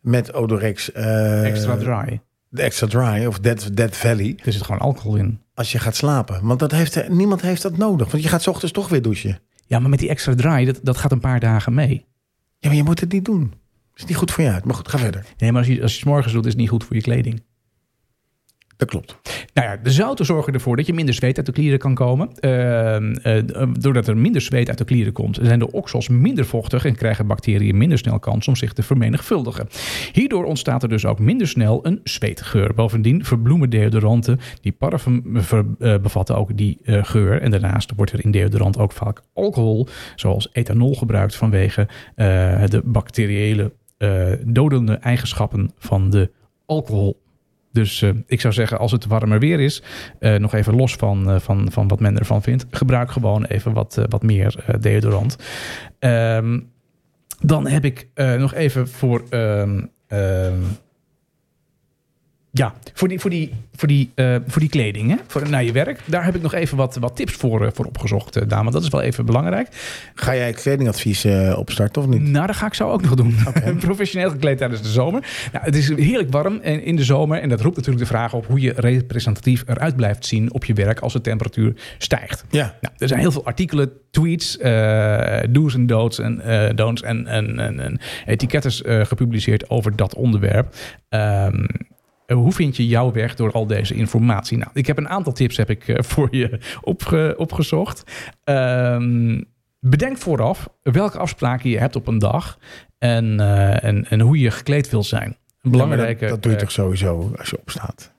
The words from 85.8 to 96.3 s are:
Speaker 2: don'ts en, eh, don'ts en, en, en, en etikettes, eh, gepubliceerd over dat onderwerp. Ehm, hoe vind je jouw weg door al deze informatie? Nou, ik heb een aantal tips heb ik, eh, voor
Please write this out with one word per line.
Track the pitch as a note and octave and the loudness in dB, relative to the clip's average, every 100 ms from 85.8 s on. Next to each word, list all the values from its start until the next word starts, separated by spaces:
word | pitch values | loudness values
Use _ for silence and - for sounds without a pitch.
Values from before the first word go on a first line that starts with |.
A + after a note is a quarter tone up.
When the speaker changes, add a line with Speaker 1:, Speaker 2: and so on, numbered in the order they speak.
| A#2+ | 2
Speaker 2:
don'ts | A2+ A2+ - | 2 2 -2
en, | A2+ A#2 | -4 -4
eh, | A2+ A2+ G#2+ G#2+ | 0 2 2 2
don'ts | A2 A#2 | 0 -2
en, | A2+ A2+ A#2 | -4 -6 -2
en, | A2+ G#2+ A#2 | -2 -2 -4
en, | A2 E2 | -4 -4
en | B1+ B2 - - - | -6 -6 -8 -12 -2
etikettes, | A2 C3+ D3+ C3+ - | 0 0 0 0 -4
eh, | - A2+ | 0 0
gepubliceerd | G#2+ - B2 A2 A2 A2 - | 2 0 0 0 0 0 0
over | A#2+ G#2+ G#2 | -2 0 0
dat | G2 | -2
onderwerp. | - B2 G#2 G#2 G2+ - - - - _ | 0 0 2 2 2 0 -6 -18 -18 _
Ehm, | A2 G#2 G2+ G2 G2 G2 - - _ _ _ _ | -2 0 0 0 0 -2 -4 -10 _ _ _ _
hoe | B2 A#2+ | 2 4
vind | F#3+ D#3 B2+ | 2 0 0
je | A#2 | 2
jouw | A#2 B2+ | 2 2
weg | A2+ A2+ | 0 -2
door | - A2+ | -2 -2
al | A2+ G#2+ | 0 -2
deze | G#2 G#2 | -2 -2
informatie? | - A2 A2+ A#2+ G2+ - A#2 | -2 0 2 2 2 -2 -4
Nou, | A2 | -4
ik | - C3 | -4 -2
heb | D3 | -2
een | D3 | -2
aantal | F#3+ D#3 | -4 -4
tips | B2 B2+ - | -2 -2 0
heb | G#2+ | -2
ik, | G#2+ - | -2 -2
eh, | A2+ | -2
voor | B2 - C3+ | 0 0 0